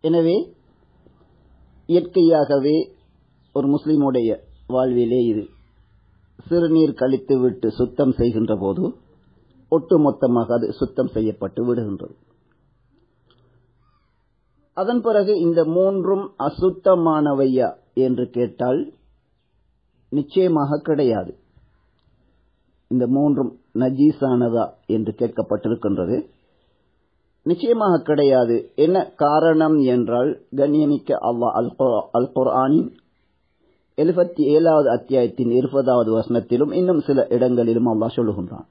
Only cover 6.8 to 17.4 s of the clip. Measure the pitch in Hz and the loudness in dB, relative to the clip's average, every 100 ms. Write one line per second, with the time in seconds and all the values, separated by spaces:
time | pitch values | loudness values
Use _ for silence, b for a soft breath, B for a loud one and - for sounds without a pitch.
6.8 | 156 - 131 131 131 135 127 123 113 - | 2 0 -2 -2 0 0 0 0 -6 -2
7.8 | 123 - 135 127 120 110 107 104 98 92 | -6 0 0 2 0 0 -2 -2 -2 -2
8.8 | 190 - _ _ _ _ _ _ _ 160 | -4 -6 _ _ _ _ _ _ _ -4
9.8 | - 170 147 - 131 120 113 120 113 - | 2 2 2 0 0 0 0 -2 -4 -6
10.8 | 127 - 127 113 110 104 98 - 120 120 | -6 -4 -4 -2 -4 -4 -8 -6 -2 -2
11.8 | 107 98 - - _ _ _ _ _ _ | -4 -8 -12 -18 _ _ _ _ _ _
12.8 | _ _ _ _ _ _ _ _ _ _ | _ _ _ _ _ _ _ _ _ _
13.8 | _ _ _ _ _ _ _ _ _ - | _ _ _ _ _ _ _ _ _ -8
14.8 | 190 240 226 208 196 208 170 170 156 170 | -4 -2 0 0 2 0 2 2 0 2
15.8 | 190 196 175 196 202 _ 139 147 185 180 | 2 0 -2 -2 -4 _ -6 -2 -2 0
16.8 | - 180 165 156 147 139 | 2 2 2 2 0 2